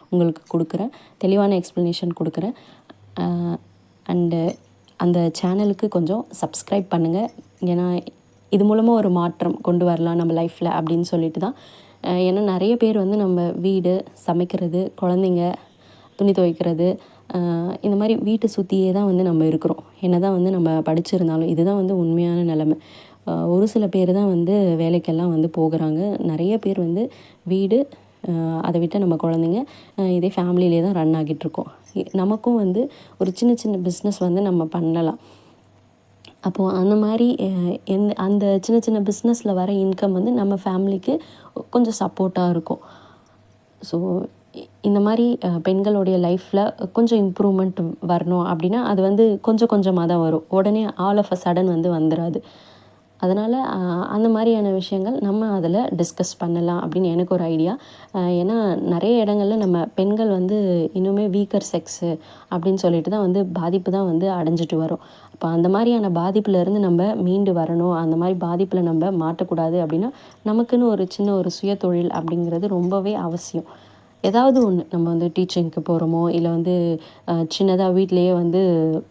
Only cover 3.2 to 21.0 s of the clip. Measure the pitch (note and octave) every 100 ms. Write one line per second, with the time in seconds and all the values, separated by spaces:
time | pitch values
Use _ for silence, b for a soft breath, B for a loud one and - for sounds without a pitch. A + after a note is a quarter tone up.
3.2 | F3 F3 E3+ E3+ - _ _ _ - F3
4.2 | E3+ E3 E3+ - - _ _ - F3 F3
5.2 | E3+ - F3+ F#3+ G#3 F#3+ G#3 F3+ E3 G#3+
6.2 | - - D#3+ - - G3+ F#3 E3+ E3 F#3
7.2 | A#3 - - - F3+ F3 F3+ F3 - -
8.2 | _ _ - G3 G#3 G#3+ A3+ A3+ G3+ F3
9.2 | E3+ - E3+ - - F3 F3 E3 E3+ E3+
10.2 | E3+ E3 E3 - E3+ D#3+ D#3+ E3+ F3 E3+
11.2 | D#3+ D#3+ F#3+ - B B B B - F3+
12.2 | F3+ G3 G#3 F#3 G3 A#3+ A3 G#3+ F#3+ G#3
13.2 | G3 F3+ F3 - F#3+ F#3+ F3 F#3+ - -
14.2 | - F3 F3 F#3 F3 F3 F#3+ - F3+ F3+
15.2 | F#3+ F3 F3 - B B B B B -
16.2 | G3+ F#3+ F3+ E3 F3 D#3+ F3 G3+ B B
17.2 | B F3+ F3 E3+ F3 - G#3 G3+ G#3+ A3+
18.2 | G3+ A3 G#3+ - F#3 G3 F#3 F#3+ G3+ F#3
19.2 | F#3 E3 D#3+ D#3+ D#3+ - - - F3+ F3
20.2 | G3 F#3 F#3 F#3 E3 D#3+ D#3+ D#3+